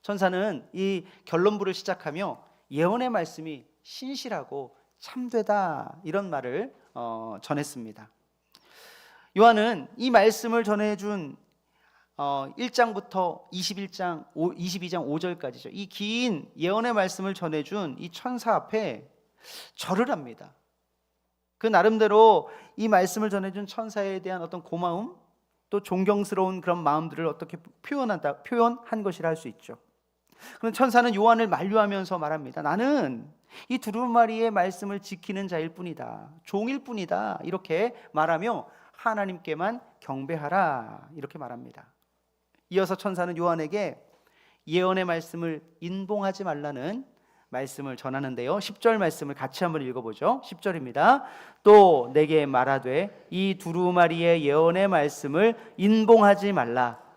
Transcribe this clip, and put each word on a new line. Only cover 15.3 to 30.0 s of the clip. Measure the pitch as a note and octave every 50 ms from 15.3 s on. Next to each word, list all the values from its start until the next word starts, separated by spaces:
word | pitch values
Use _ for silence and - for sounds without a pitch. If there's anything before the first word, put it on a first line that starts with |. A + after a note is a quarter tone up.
| F3 E3+ - C3 A#2 - - -
이 | - F#3+ G3+
긴 | F#3+ - - G3+ G#3 A3 A#3 B3 B3 G3 D3 - - _
예언의 | - D#3 F3 G3 A3 A3+ A#3+ A#3
말씀을 | G#3 F#3+ F#3 F3+ - F#3+ G3 F#3+
전해준 | - F3 D#3+ D#3 D#3 D3 - G3 G#3 F#3+ D#3 C3
이 | - - E3+
천사 | - - - B3 B3 A#3+ - A#3 G#3+
앞에 | D#3+ - - - A3 G#3+ E3 A#2+ - - _ _ _ _ _ _ _ _ - - - - - _
절을 | - - - F#3 F#3+ A#3+ C4
합니다. | C4 E3+ C#3 B2 A2+ _ - C#3+ _ _ _ _ _ _ _ _ _ _ _ _ _ _ _ _ _ _ _ _ _
그 | _ -
나름대로 | A3+ G#3+ F3+ F3 A3 A3 A3 A3 G#3 G#3 G#3+ A3 A3+ G#3 D#3+ - - - - - - _
이 | - G#3+
말씀을 | A3+ G#3+ F3+ F#3 F#3 - A3 G#3+ G#3+
전해준 | G3 G3+ F#3+ F#3+ F3+ G3+ G#3
천사에 | F#3+ - - A3+ A3 G3+ G#3 G3+ G3 F#3+ F#3+
대한 | F#3+ F#3+ F#3 F3+ E3
어떤 | E3 F#3 F3+
고마움, | E3 - - E3+ F3 F3 E3+ F3+ A3 D#4+ F4+ _ _ _ _ _ _ _ _ _ _ _
또 | - G3+
존경스러운 | G3+ - F#3+ F#3 F#3+ F#3+ G#3 G3+ G3+ G3+ G3+ F#3+ F#3+ F#3 F#3 F#3
그런 | D#3 F3+ F3 F3 D#3+
마음들을 | D3 D3 D#3 E3 D#3+ C#3+ - E3
어떻게 | D#3+ - - E3 E3 - E3 _ - _ _
표현한다, | _ - D4 C#4+ C4 A3+ G3+ E3 - D3 C#3+ - -
표현한 | - B3 A#3 A#3 A#3 A#3+ B3 - - - A3
것이라 | G3+ G3 E3+ - E3 E3
할 | E3
수 | D#3+ -
있죠. | B2+ G#2+ _ _ - - _ _ _ _ _